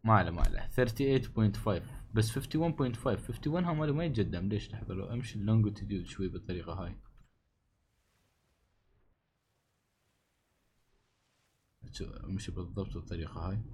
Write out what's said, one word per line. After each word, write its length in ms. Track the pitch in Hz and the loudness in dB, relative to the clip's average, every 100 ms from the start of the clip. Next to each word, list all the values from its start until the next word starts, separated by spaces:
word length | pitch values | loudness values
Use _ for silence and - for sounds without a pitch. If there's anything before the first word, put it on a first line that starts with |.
ما 200 | 110 107 | 8 6
له، 80 | 82 | 6
ما 100 | 85 | 4
له. 280 | 76 - - | 2 2 0
Thirty-eight 560 | - 123 110 135 135 110 | 2 2 4 4 4 2
point 300 | - 110 104 - | 2 2 4 0
five. 180 | 87 - - - | 0 -2 -12 -2
بس 260 | 110 110 135 | 2 2 0
fifty-one 340 | - 156 165 | -2 0 0
point 220 | 156 131 113 | 2 -2 0
five. 240 | 131 104 - | 0 0 -2
Fifty-one 320 | 113 151 165 | -4 -2 0
ها 100 | 175 | 0
ماله 200 | 156 151 | 0 0
ما 120 | 143 170 | 0 0
يتقدم. 420 | 113 87 87 95 | 0 0 0 0
ليش؟ 220 | 104 - | -2 -2
لحظة، 220 | - - | -8 -6
لو 120 | 92 95 | -6 -4
امشي 340 | 117 - 110 | -4 -4 -4
اللونجيتيود 680 | 101 110 104 104 104 98 87 | 4 6 6 0 -4 -4 -4
شوي 220 | - 95 | -4 -4
بالطريقة 460 | 85 - 90 78 | -4 -6 -6 -4
هاي. 260 | 85 90 101 - - - _ _ _ _ _ _ _ _ _ _ _ _ _ _ _ _ _ _ _ _ _ _ _ _ _ _ _ _ _ _ _ _ _ _ _ _ _ _ _ _ _ _ _ _ _ - | -6 -6 -10 -16 -20 -20 _ _ _ _ _ _ _ _ _ _ _ _ _ _ _ _ _ _ _ _ _ _ _ _ _ _ _ _ _ _ _ _ _ _ _ _ _ _ _ _ _ _ _ _ _ -14
شو، 140 | - - | -8 -8
امشي 460 | - - 95 - | -8 -6 -4 -4
بالضبط 420 | 90 87 98 98 | -6 -6 -4 -4
بالطريقة 560 | 87 82 87 78 80 85 | -6 -6 -6 -6 -6 -4
هاي. 120 | 104 107 | -4 -6